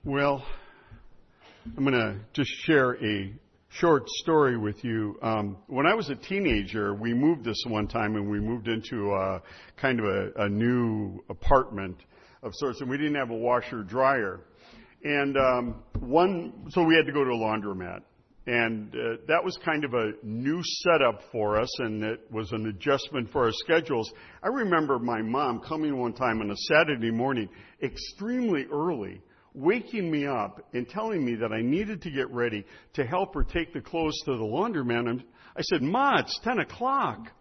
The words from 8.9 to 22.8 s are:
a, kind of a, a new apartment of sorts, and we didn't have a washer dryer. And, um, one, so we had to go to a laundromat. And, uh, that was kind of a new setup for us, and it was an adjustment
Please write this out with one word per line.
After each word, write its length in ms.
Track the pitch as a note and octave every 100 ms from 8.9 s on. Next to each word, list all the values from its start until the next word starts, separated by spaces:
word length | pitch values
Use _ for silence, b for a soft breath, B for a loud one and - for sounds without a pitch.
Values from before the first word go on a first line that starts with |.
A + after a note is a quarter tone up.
| A#2 G2+
a, 280 | G2 F#2+ F#2 B B B -
kind 220 | C3+ A#2+
of 60 |
a, 380 | G#2 G2 G2 -
a 60 | G2+
new 760 | G2+ A#2 B2 A#2 A2 G2+ F#2 -
apartment 680 | - - C#3 B2+ G2+ F#2+ F2+ - b b b
of 100 | A#2+
sorts, 260 | - C#3+ A2+
and 80 | C3
we 80 | C#3
didn't 160 | D3+
have 160 | D3 B2
a 60 |
washer 480 | A2+ A#2+ B2 A#2 A#2+
dryer. 560 | F#2+ A#2+ C3 C3+ G2+ F2+ - B B B B B
And, 340 | D3 D3 C#3+ C3+
um, 460 | C3 B2 A#2+ A2 - -
one, 640 | B2 D3+ F#3 F3+ E3 - -
so 140 | F3+
we 120 | E3
had 100 | E3
to 60 | C#3+
go 120 | C#3+
to 60 | C3
a 80 | A#2+
laundromat. 600 | A2 G#2+ G2+ F#2+ F2+ F2 - _ _ - -
And, 480 | A#2+ A2+ A2+ G#2+
uh, 220 | A#2+ A#2 A#2 -
that 160 | E3
was 120 | F3 -
kind 220 | - D3+
of 80 | C#3+
a 200 | A#2+ G#2+ -
new 360 | G#2+ A2 C3+ E3+
setup 580 | E3 - F3+ D#3+ B2+ G#2 -
for 280 | A2+ G#2 G#2+
us, 100 | B2+ -
and 220 | A#2 G#2+
it 180 | A2 A#2 -
was 200 | C3+ A2
an 140 | A2+
adjustment 640 | A2 F#2+